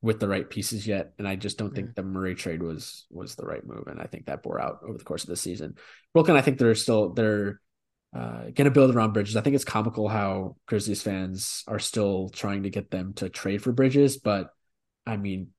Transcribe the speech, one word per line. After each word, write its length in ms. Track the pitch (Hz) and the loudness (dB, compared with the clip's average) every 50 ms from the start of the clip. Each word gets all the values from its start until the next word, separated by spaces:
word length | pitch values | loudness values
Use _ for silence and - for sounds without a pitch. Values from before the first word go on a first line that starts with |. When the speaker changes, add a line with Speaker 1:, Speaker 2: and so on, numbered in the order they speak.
| - | 2
Speaker 1:
with 160 | 113 110 110 | 0 0 0
the 100 | 110 101 | 0 0
right 200 | 98 95 - - | 0 -2 -2 -6
pieces 380 | - 110 104 - - 107 101 | -6 -6 -6 -4 -6 -6 -4
yet. 260 | 113 104 98 - - _ _ | -2 -2 -2 -2 -6 _ _
And 100 | 104 98 | -6 -6
I 80 | 95 | -6
just 220 | 95 95 104 - - | -4 -6 -8 -6 -4
don't 160 | 110 101 - | -6 -6 -4
think 160 | - 98 120 | -6 -8 -8
Speaker 2:
Mm. 40 | - | -8
Speaker 1:
the 80 | - 95 | -8 -8
Murray 320 | 95 95 95 95 92 90 | -6 -4 -4 -4 -4 -4
trade 280 | 87 - - 82 82 87 | -6 -6 -6 -6 -4 -4
was, 440 | 82 80 78 - - - - - _ | -6 -6 -8 -10 -14 -16 -18 -20 _
was 240 | - 87 - - - | -16 -14 -14 -14 -12
the 100 | - - | -12 -10
right 200 | - 78 - - | -8 -8 -8 -10
move. 200 | - - - - | -12 -12 -12 -12
And 140 | - 73 - | -12 -12 -12
I 60 | - | -12
think 200 | - - - - | -12 -12 -12 -10
that 160 | - 69 73 _ | -8 -10 -8 _
bore 180 | - - - | -6 -4 -4
out 200 | - - - - - | -4 -4 -6 -8 -12
over 140 | - 110 | -12 -12
the 80 | 87 - | -12 -8
course 200 | - 76 85 - | -8 -8 -8 -6
of 40 | - | -8
the 80 | 87 | -8
season. 400 | 85 - - 90 - 76 76 - - - - - - _ _ _ | -8 -6 -6 -8 -8 -8 -10 -12 -14 -20 -20 -20 -20 _ _ _
Brooklyn, 220 | 165 160 156 160 | 6 8 10 8
I 40 | 143 | 8
think 180 | 131 151 135 131 | 8 6 4 6
they're 160 | 131 117 113 | 6 6 6
still, 380 | 110 - - 117 107 107 90 87 | 4 4 2 4 4 4 2 2
they're, 480 | 123 113 107 107 104 101 98 101 - _ _ _ _ _ _ _ _ _ _ - | 0 2 2 2 2 0 -4 -6 -8 _ _ _ _ _ _ _ _ _ _ -12
uh, 280 | - - 117 117 117 117 113 120 | -10 -8 -8 -10 -10 -12 -10 2
gonna 160 | - 139 143 | 4 4 6
build 240 | 131 139 135 131 123 | 8 8 8 8 8
around 180 | 120 110 110 104 | 6 4 4 2
Bridges. 240 | 110 101 98 107 | 0 0 0 0
I 60 | 110 104 | 0 2
think 120 | 143 139 | 2 2
it's 100 | 135 - | 2 0
comical 440 | - - 107 110 117 107 - 107 104 | 0 -2 0 0 0 -2 -2 -2 0
how 480 | 107 110 101 98 95 98 95 92 - _ _ | 0 0 0 0 -2 -4 -4 -8 -10 _ _
Grizzlies 360 | - - 104 98 - 101 - - | -2 -2 -2 0 -2 -4 -4 -4
fans 600 | 104 98 95 95 95 95 95 98 - - - - - | -4 -4 -4 -4 -6 -6 -8 -8 -8 -8 -10 -8 -6
are 100 | 110 101 | -6 -4
still 520 | - - - 117 107 101 98 95 95 95 | -4 -4 -2 0 0 0 0 0 -4 -6
trying 320 | - - - 104 101 101 98 | -8 -6 -6 -4 -4 -2 -4
to 80 | 98 | -4
get 200 | 95 104 95 _ | -4 -6 -8 _
them 220 | - 95 92 95 101 | -6 -6 -6 -6 -8
to 140 | - 101 92 | -8 -8 -8
trade 340 | - - - 95 98 107 - | -8 -8 -6 -4 -4 -2 -2
for 100 | 131 120 | -2 2
Bridges, 440 | 123 135 135 127 143 143 139 135 | 4 2 4 6 6 6 6 4
but 340 | - _ 107 104 98 90 - _ _ _ _ _ _ _ _ _ _ _ | 0 _ 0 0 0 -2 -6 _ _ _ _ _ _ _ _ _ _ _
I 100 | - 113 | -8 -6
mean 320 | 104 101 101 95 95 92 87 _ | -6 -4 -6 -6 -6 -8 -10 _